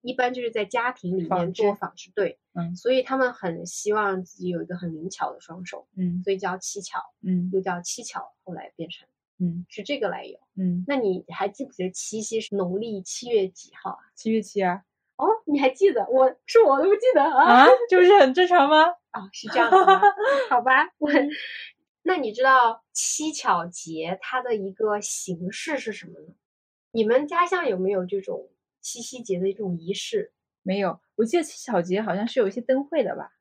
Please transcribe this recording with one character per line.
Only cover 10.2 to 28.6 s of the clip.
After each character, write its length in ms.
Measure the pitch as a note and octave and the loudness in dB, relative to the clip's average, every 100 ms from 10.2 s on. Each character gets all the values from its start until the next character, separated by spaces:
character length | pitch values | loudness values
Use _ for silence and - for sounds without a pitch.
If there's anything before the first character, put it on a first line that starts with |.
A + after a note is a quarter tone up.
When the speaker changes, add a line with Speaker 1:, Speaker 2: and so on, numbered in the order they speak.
Speaker 1:
由。 160 | - - _ - | -14 -20 _ -6
Speaker 2:
嗯。 300 | F#3 F3 F3+ | -4 -2 -2
Speaker 1:
那 80 | C#4 | -2
你 300 | G#3+ F3+ - | -2 -4 -8
还 220 | E3+ G3 | -6 -6
记 160 | G3 C4+ | -6 -14
不 60 | |
记 100 | - | -8
得 60 | F#3 | -8
七 320 | F#3 - A3 | -8 -10 -10
夕 180 | G#3 A3 | -6 -6
是 160 | G#3+ G3 | -4 -4
农 240 | F3+ F#3+ | -4 -4
历 220 | A3+ G3+ | -6 -10
七 260 | F#3+ - A#3+ | -10 -14 -2
月 180 | A3+ F#3+ | 0 0
几 220 | - - - | -6 -20 -14
号 60 | - | -14
啊？ 100 | - _ _ | -14 _ _
Speaker 2:
七 160 | A3+ | -2
月 100 | A3 | -2
七 220 | G#3 G3+ | -2 -2
啊。 200 | F#3 F3+ _ _ _ - | -2 -2 _ _ _ -4
Speaker 1:
哦， 120 | D#4+ A4 - | -2 -2 -2
你 120 | C#4+ | 0
还 120 | D4+ | 0
记 240 | - G4 | 4 2
得？ 120 | A#3+ F#3+ | 2 0
我， 200 | C4 C4 - - | 4 4 2 4
是 160 | A4+ | 6
我 160 | G4 C4+ | 6 6
都 120 | F4 | 4
不 60 | G#4 | 4
记 80 | B4+ | 4
得 100 | E4+ | 4
啊。 400 | D4+ B3+ E4+ B3 | 4 6 8 10
Speaker 2:
啊？ 40 | C4+ B4+ A#4 | 10 8 6
这 80 | F4+ | 6
不 60 | |
是 160 | F4+ G4+ | 8 8
很 140 | C4+ | 8
正 120 | C#4 F4+ | 4 4
常 240 | F4 C#4 | 4 6
吗？ 140 | D#4 E4 F4 _ | 6 4 2 _
Speaker 1:
哦， 160 | A3+ G3 | -14 -14
是 160 | - A3 | -14 -4
这 100 | - | 0
样 120 | E4 | 4
子 60 | F#4+ F#4 | 6 6
吗？ 160 | F#4+ G4+ G4+ A4+ | 6 6 4 0
Speaker 2:
<laughs> 220 | C#5 A#4+ | 0 2
Speaker 1:
好 100 | B3 | 0
吧。 240 | A#3+ C4 | 4 2
Speaker 2:
嗯。 460 | E4 _ D4 C#4+ C#4+ D4 - - - _ _ _ | 2 _ 0 2 0 -6 -12 -14 -18 _ _ _
Speaker 1:
那 140 | E4 F#4 | -4 -2
你 160 | A#3 | -2
知 100 | A3 | 0
道 400 | C4 C4 A#3+ C4 _ | 4 6 4 0 _
乞 400 | - - - D4+ | -6 -4 -4 -6
巧 340 | D4 B3 F3+ F3 | -4 -2 -2 -2
节 520 | - E3 D#3+ D#3+ F#3 | -14 -12 -8 -8 -8
它 200 | - B3+ | -6 -6
的 120 | B3+ | -4
一 200 | A3 G3 | -4 -6
个 260 | F#3+ G#3+ G#3 | -4 -4 -2
形 500 | G3+ - - E3+ F3+ | -6 -10 -10 -8 -8
式 280 | - D#4+ C#4 | -10 -8 -6
是 160 | A3+ | -8
什 120 | G3 F3+ | -12 -16
么 120 | - | -20
呢？ 160 | D#3+ _ _ _ _ _ _ | -20 _ _ _ _ _ _
你 140 | A3+ G#3+ | -2 2
们 200 | B3+ D4 | 2 0
家 200 | E4+ F4 | -2 0
乡 200 | F4+ D4 | 0 -2
有 120 | F#3 | -2
没 140 | F#3+ | -2
有 140 | G3 F3+ | -2 -4
这 140 | G3 | -8
种 300 | G3 E3+ - _ | -8 -12 -12 _